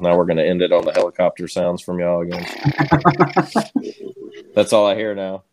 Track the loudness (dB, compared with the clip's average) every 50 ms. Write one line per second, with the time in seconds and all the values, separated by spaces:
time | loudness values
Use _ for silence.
0 | 2 4 4 4 4 4 2 2 2 2 2 2 2 4 4 2 2 2 0 0
1 | 0 0 0 0 0 0 0 -2 -10 -8 -4 -2 -2 0 -2 -4 -6 -6 -4 -2
2 | 0 0 0 0 -2 -4 -6 -8 -8 -10 -10 -2 -2 -2 0 0 0 0 0 2
3 | 2 2 2 2 0 0 2 -2 -2 0 -2 -4 -4 -2 -4 -6 -6 -6 -12 -12
4 | -16 -16 -16 -16 -18 -18 -18 -20 -14 -6 0 0 0 4 4 4 4 4 2 0
5 | -2 -6 -4 -6 -6 -8 -8 -10 _ _